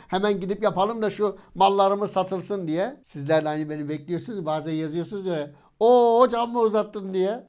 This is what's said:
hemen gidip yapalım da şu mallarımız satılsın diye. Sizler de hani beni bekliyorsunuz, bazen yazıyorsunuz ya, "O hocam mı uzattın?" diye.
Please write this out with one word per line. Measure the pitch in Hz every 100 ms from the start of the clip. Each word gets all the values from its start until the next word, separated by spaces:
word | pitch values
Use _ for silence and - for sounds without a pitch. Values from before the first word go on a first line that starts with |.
| -
hemen | 185 208 196
gidip | 180 208
yapalım | 214 175 202 233
da | 214
şu | 202 208 202 - 175
mallarımız | 196 196 196 202 208
satılsın | 190 185 190 185 202 165
diye. | 160 220 285
Sizler | - 151 139 160 151
de |
hani | 151 151
beni | 151 147
bekliyorsunuz, | 151 139 170 165 208 156
bazen | 156 151
yazıyorsunuz | 156 160 165 170 202 185
ya, | 160 143 139 _ -
"O | 226 247 240 233
hocam | 254 233 240
mı | 240
uzattın?" | 220 214 208 214 190
diye. | 185 190 233